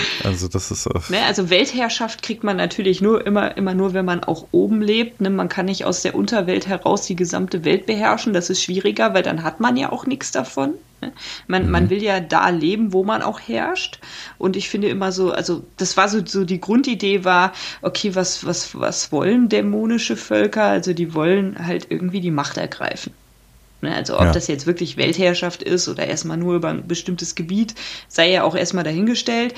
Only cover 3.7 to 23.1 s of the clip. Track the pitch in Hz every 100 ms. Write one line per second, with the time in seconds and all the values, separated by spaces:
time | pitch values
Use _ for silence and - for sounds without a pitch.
3.7 | 185 190 190 185 175 - 160 - 180 202
4.7 | 214 208 220 233 - 190 190 180 - 185
5.7 | 190 - 185 185 202 202 220 180 190 190
6.7 | 190 - 202 - 180 175 185 185 180 160
7.7 | 196 - 220 220 226 247 185 170 190 -
8.7 | 185 208 208 220 190 180 160 160 156 240
9.7 | 247 - 262 - 269 - - 254 - 277
10.7 | 370 - - - - - - - 185 180
11.7 | 170 175 196 208 190 165 160 185 175 156
12.7 | 214 220 185 190 220 - 226 - 233 -
13.7 | 370 - - - - - - 190 190 -
14.7 | 208 202 196 190 180 185 - 175 165 -
15.7 | - 185 - 202 214 170 196 180 185 -
16.7 | 240 269 208 196 196 185 180 185 - -
17.7 | - - - 208 185 180 - - - -
18.7 | - - 170 - 147 180 247 233 208 208
19.7 | 208 220 226 - 220 - 214 208 220 208
20.7 | 196 175 170 165 156 160 196 196 - 170
21.7 | 180 - 165 180 190 175 147 143 - -
22.7 | - - - -